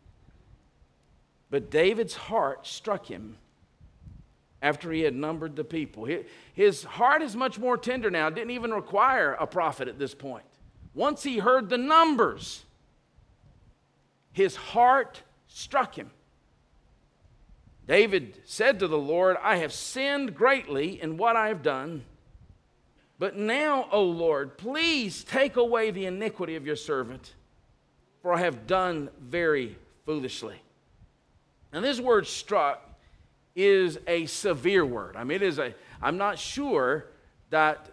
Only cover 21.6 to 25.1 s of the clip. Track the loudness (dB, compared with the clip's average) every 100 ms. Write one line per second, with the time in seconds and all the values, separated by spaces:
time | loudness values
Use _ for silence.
21.6 | -2 -4 -6 -10 -14 _ _ -20 -20 -20
22.6 | _ _ _ _ _ -6 -6 -4 -2 0
23.6 | 0 0 2 2 2 2 0 0 -2 -8
24.6 | -8 -2 0 0 -2